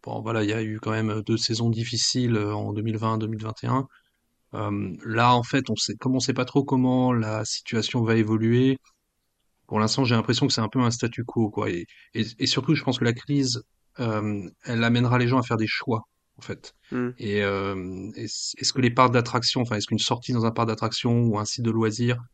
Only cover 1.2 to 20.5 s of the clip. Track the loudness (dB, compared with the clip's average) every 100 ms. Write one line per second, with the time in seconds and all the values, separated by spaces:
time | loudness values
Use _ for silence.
1.2 | 0 0 0 0 0 0 -2 -2 -2 0
2.2 | 2 2 0 -2 -4 -4 -4 -2 0 0
3.2 | -2 -6 -8 -6 0 0 -2 _ _ _
4.2 | _ _ _ -6 -4 -4 -6 -8 -4 2
5.2 | 4 4 2 -2 0 -4 -4 -2 0 0
6.2 | 0 -2 2 2 2 2 4 4 4 2
7.2 | 0 -2 -4 -6 -4 -2 0 0 4 4
8.2 | 4 2 4 4 4 2 _ _ _ _
9.2 | _ _ _ _ _ 0 2 2 2 2
10.2 | 2 0 2 0 -2 2 0 0 -4 -4
11.2 | -4 0 0 0 -4 -4 -8 -18 -12 -6
12.2 | -6 -2 -2 0 2 0 0 0 0 -2
13.2 | -2 0 0 -4 -10 _ _ -6 -2 -2
14.2 | -2 -4 -8 _ -4 0 4 4 4 4
15.2 | 4 2 2 0 0 -2 -2 -4 -4 _
16.2 | _ -20 -14 -12 -14 _ _ -4 -4 -6
17.2 | -2 0 0 0 -2 -4 -6 -8 -10 -10
18.2 | -10 -8 -10 -4 -4 0 0 4 4 4
19.2 | 2 -2 0 -2 -2 -2 -2 -2 0 -2
20.2 | -2 0 0